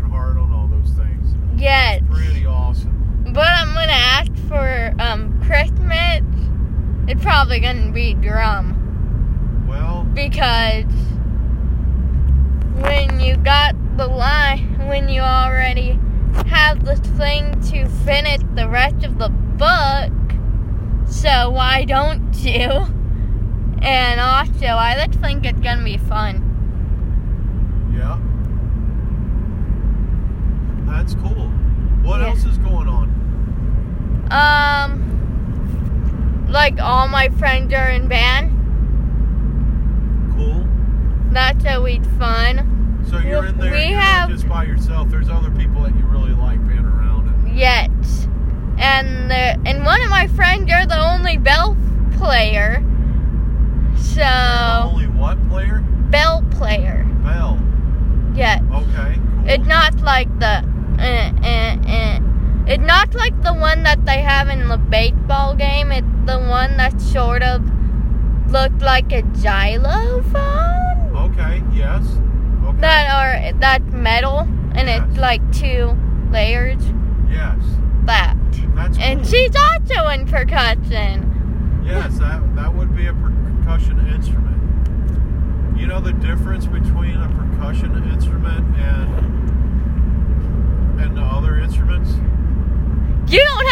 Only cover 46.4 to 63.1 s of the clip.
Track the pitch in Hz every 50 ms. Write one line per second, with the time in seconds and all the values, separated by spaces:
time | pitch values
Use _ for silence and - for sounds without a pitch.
46.4 | - - - - - - - - - - - - - - - - - - - -
47.4 | - - - 262 254 254 247 226 - - - - - - - - - - - -
48.4 | - - - - - - - - 240 269 269 269 269 262 262 254 247 247 254 254
49.4 | 254 247 - - - - 269 - - 294 359 480 466 440 403 381 370 370 - -
50.4 | 370 349 370 403 359 - 339 349 370 359 330 311 311 330 254 - 359 349 330 262
51.4 | - - - - 359 453 427 - - - - - - - - - 381 320 254 233
52.4 | 220 214 214 208 208 214 240 - - - - - - - - - - - - -
53.4 | - - - - - - - - - - - - - - - - 294 269 254 254
54.4 | 247 247 240 240 240 233 233 233 233 - - - - - - - 190 - - -
55.4 | - - - 185 - - - - - - - - - - 277 294 311 - 330 330
56.4 | - - - - - 214 214 202 - - - - - - - - - - - -
57.4 | - - - - - - - - - - - - - - - - - - - -
58.4 | 247 220 208 190 - - - - - - - - - - - - - - - -
59.4 | - - 269 294 - 320 320 330 320 311 302 - - 285 269 254 247 - - -
60.4 | 233 220 208 185 - - - - - - - - 226 247 247 233 214 214 - -
61.4 | - 240 233 220 220 226 220 214 202 - - 220 220 214 208 - - - - -
62.4 | - - - - - 254 269 294 294 320 339 381 415 440